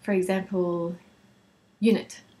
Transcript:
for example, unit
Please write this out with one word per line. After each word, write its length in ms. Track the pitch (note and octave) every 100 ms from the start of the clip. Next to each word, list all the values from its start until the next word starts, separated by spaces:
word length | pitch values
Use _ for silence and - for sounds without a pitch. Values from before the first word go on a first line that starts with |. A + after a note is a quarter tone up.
for 120 | -
example, 800 | G3 F#3 F#3+ F#3+ F#3+ F3+ F3 E3+ F3+ - _ _ _ _ _ _ _
unit 420 | A3 G3+ - - - _